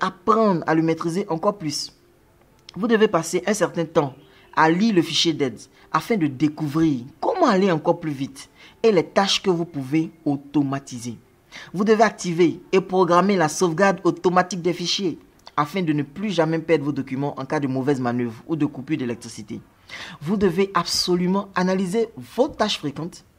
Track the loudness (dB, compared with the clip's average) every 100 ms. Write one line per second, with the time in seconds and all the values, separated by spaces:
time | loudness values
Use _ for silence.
0 | 0 -4 2 4 4 2 2 2 2 0
1 | -2 -4 -4 -2 -2 -2 -4 -6 -8 _
2 | _ _ _ _ _ _ _ -6 0 4
3 | 4 2 -2 -4 -2 0 -2 -2 -2 0
4 | -2 -4 -20 -20 -8 2 2 4 4 2
5 | 2 0 0 0 -2 -6 -18 _ -6 -4
6 | -2 0 0 0 -2 -2 -4 0 0 0
7 | -6 -6 -2 2 4 4 2 2 0 -2
8 | -2 -6 -8 -10 -20 _ -20 _ 2 2
9 | 2 0 0 0 0 0 -2 -6 -2 0
10 | -2 -4 -4 -4 -2 0 0 -2 -8 -12
11 | -12 -14 _ _ _ -20 -10 -2 4 6
12 | 4 2 -4 2 2 2 0 0 2 2
13 | 4 4 4 2 0 2 0 2 2 2
14 | 0 0 2 2 0 -2 -4 -4 -4 -2
15 | -4 -6 -14 _ -10 -6 -4 -2 -2 -2
16 | -2 -6 -6 0 0 0 2 0 0 -4
17 | -6 -4 -4 -6 -6 -4 -2 -2 0 0
18 | 0 -2 -4 -6 -6 -4 -4 -4 -6 -6
19 | -4 -8 -12 -16 -14 -14 -16 _ -20 -18
20 | -16 -12 -4 0 2 2 0 0 -2 -2
21 | 0 2 2 0 -2 -2 0 0 0 -2
22 | -2 -6 -8 0 0 0 -2 -2 -6 -8
23 | -10 -12 _